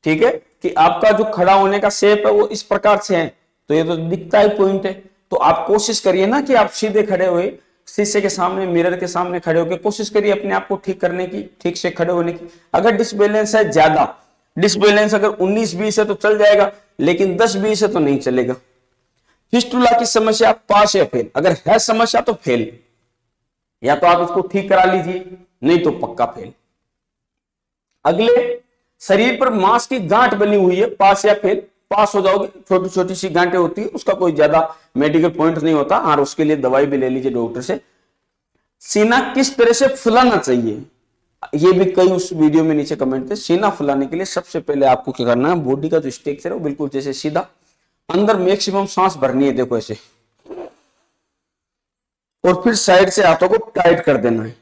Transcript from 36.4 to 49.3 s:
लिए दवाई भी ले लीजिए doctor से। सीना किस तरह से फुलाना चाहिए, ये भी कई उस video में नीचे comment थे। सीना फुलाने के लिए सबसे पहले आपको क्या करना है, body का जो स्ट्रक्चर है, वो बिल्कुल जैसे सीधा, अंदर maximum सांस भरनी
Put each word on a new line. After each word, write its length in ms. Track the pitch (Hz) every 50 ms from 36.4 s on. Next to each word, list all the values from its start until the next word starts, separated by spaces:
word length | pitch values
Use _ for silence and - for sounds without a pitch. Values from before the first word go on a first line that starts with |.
| 160
लिए 120 | 151 156
दवाई 300 | 147 131 127 127 135 143
भी 120 | 139 139 135
ले 120 | 131 127
लीजिए 220 | 127 131 127 135
doctor 300 | 120 120 117 117 117 123
से। 200 | 127 - 190 - _ _ _ _ _ _ _ _ _ _ _ _ _ _ _ _ _ _ _ _
सीना 520 | - - - 208 214 226 240 254 254 247 -
किस 220 | 262 269 269 - -
तरह 140 | 233 233
से 160 | 233 233 269 262
फुलाना 500 | 262 - - 233 220 240 254 247 226 175
चाहिए, 460 | - - 127 123 117 110 104 104 - _ _ _ _ _ _ _ _ _ _ _ - - -
ये 160 | 147 151 185
भी 140 | 185 180 190
कई 260 | 185 - 185 185 185
उस 220 | 190 180 180 - 180
video 300 | 160 156 151 147 160 160
में 120 | 160 156
नीचे 200 | 151 143 143 156
comment 360 | 147 139 131 131 131 127 -
थे। 40 | 208
सीना 340 | 208 - - 170 180 208 202
फुलाने 360 | - - 151 143 139 135 139
के 100 | 135 165
लिए 100 | 170 190
सबसे 340 | 185 - 180 175 - - 165
पहले 260 | - - 147 139 139
आपको 260 | 135 131 127 - -
क्या 140 | 131 - 123
करना 240 | 120 117 120 131 151
है, 60 | 180
body 340 | 175 151 127 135 139 147 160
का 100 | - 160
जो 100 | 147 139
स्ट्रक्चर 400 | 127 - _ 147 143 143 - 170
है, 60 | 170
वो 60 | -
बिल्कुल 280 | 165 147 139 - 147 139
जैसे 240 | 139 139 135 139 135
सीधा, 340 | 135 - 151 151 160 156 - _ _ _ _ _ _ _ _ _ _ _ _
अंदर 260 | 160 180 202 208 220
maximum 500 | 190 180 180 190 202 - - 190 196 196
सांस 320 | 190 - - 185 190 - 151
भरनी 280 | 131 135